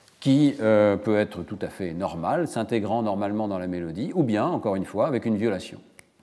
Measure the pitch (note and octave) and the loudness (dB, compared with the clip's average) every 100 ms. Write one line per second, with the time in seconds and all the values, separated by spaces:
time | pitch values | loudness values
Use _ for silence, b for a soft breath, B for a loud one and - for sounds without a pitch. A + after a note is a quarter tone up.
0 | _ - C3+ C3+ D3 - A2 G#2+ G#2 G2+ | _ -4 4 6 6 4 4 6 6 4
1 | A2+ G#2 G#2 - - G2 E2+ - F#2 E2 | 2 2 0 -4 -10 -8 -8 -6 -6 -4
2 | G2 E2+ E2+ D3+ D#3+ A#2+ G#2+ A#2 G2+ A2+ | -4 -4 -2 -2 -2 -4 -2 -2 0 -2
3 | A2 G2 G2+ G#2+ G#2+ F#2+ F2+ F2+ E2+ E2 | 0 -2 -2 -2 -2 -4 -4 -4 -6 -6
4 | D3 F#3 C3 G#2+ C#3+ E3 A2 F#2+ F2 G2+ | -4 0 2 2 0 0 -2 -2 -2 -2
5 | D3 B2+ A#2 G#2+ A2+ F#2+ - - - _ | 0 0 0 0 0 -2 -6 -16 -20 _
6 | - _ | -20 _